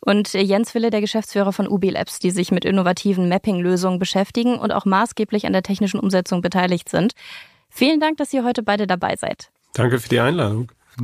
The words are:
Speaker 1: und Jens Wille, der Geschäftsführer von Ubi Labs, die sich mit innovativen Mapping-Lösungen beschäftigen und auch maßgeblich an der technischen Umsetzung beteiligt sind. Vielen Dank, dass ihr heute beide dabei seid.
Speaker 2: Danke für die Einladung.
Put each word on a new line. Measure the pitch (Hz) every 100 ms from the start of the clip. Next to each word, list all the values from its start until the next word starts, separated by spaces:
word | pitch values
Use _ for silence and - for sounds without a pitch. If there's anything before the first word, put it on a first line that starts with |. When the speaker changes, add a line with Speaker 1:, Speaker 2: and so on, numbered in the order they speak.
Speaker 1:
und | - 208 208
Jens | 185 196 196 233
Wille, | 240 233
der | 214
Geschäftsführer | 208 220 - 208 196
von | 196 202
Ubi | 196 190
Labs, | - - -
die | 180
sich | 180 -
mit | 180
innovativen | - 190 175 185 202 185 180
Mapping-Lösungen | 185 - 180 175 180 185 180
beschäftigen | 185 190 196 - 240 240
und | -
auch | -
maßgeblich | 202 190 233 - 214 208 -
an |
der | 190
technischen | 185 196 202 196
Umsetzung | 196 185 180 180
beteiligt | 185 185 180 180 -
sind. | 165 202 - - - - _ _
Vielen | - 262 311
Dank, | 311 311
dass | 285
ihr | 269
heute | 240 240
beide | 214 208 196
dabei | 180 -
seid. | - - - - _ _
Speaker 2:
Danke | - 120 120
für | -
die | 123
Einladung. | 120 170 107 107 123 _ _ -